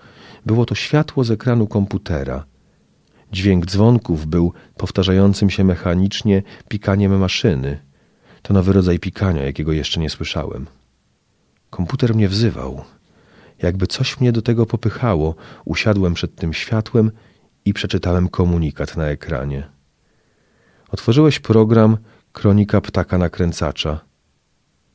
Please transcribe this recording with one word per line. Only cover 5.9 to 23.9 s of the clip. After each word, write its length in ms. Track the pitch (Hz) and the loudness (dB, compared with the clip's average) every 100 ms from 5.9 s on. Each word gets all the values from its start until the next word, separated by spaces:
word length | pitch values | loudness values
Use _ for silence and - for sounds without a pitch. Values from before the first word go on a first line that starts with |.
| 87 98 - 107 98 98 - - | 0 0 -2 0 0 0 -14 -10
pikaniem 500 | 104 - 98 101 98 | -6 0 2 2 2
maszyny. 640 | 95 - 117 73 67 71 _ _ _ _ _ _ | 0 0 0 0 -2 -8 _ _ _ _ _ _
To 120 | - | 0
nowy 200 | 98 92 | 2 4
rodzaj 260 | 98 90 87 | 4 4 0
pikania, 440 | 95 - 98 82 | -4 -4 -2 -2
jakiego 280 | 69 71 78 | -4 -4 -2
jeszcze 260 | 80 71 87 | -2 -2 -4
nie 100 | 78 | -6
słyszałem. 580 | - 78 - 71 62 71 _ _ _ _ _ _ _ _ _ _ | -6 -8 -6 -8 -10 -14 _ _ _ _ _ _ _ _ _ _
Komputer 460 | - 87 135 120 113 | -8 -6 -2 0 2
mnie 140 | 101 | 2
wzywał. 540 | 98 117 60 65 65 - _ _ _ _ _ - - | 2 0 -2 -8 -12 -16 _ _ _ _ _ -20 -6
Jakby 260 | 90 92 95 | -4 -2 -2
coś 320 | - 135 - | -2 -4 0
mnie 120 | 123 | 0
do 100 | 117 | 0
tego 240 | 110 117 113 | 0 0 0
popychało, 680 | 107 110 - 123 87 78 82 - - - | 0 -4 -2 -2 0 -2 -4 -12 -16 -8
usiadłem 480 | 85 - 101 92 | -4 0 2 0
przed 220 | 85 85 - | -2 -6 -6
tym 180 | 82 | -6
światłem 580 | 80 - 110 107 120 110 - _ _ _ _ - | -6 -4 -4 -2 2 0 0 _ _ _ _ -4
i 80 | |
przeczytałem 560 | 98 - 95 90 87 90 | -2 -2 -4 0 0 0
komunikat 680 | - 87 87 78 - 73 - | 0 0 2 -2 -4 -8 -4
na 80 | 76 | -4
ekranie. 640 | 73 - 71 69 69 69 _ _ _ _ _ _ _ _ _ _ _ _ | -6 -6 -8 -6 -8 -10 _ _ _ _ _ _ _ _ _ _ _ _
"Otworzyłeś 500 | - - 120 156 - | -8 0 4 4 2
program 580 | - 110 110 113 110 110 - _ _ | 2 2 4 6 4 2 -4 _ _
Kronika 480 | - 107 101 104 104 | -2 2 4 4 0
Ptaka 360 | - - 87 90 | 0 -4 -2 0
Nakręcacza. 840 | 87 - 87 82 78 - 78 | 0 0 -2 -2 -4 -4 -6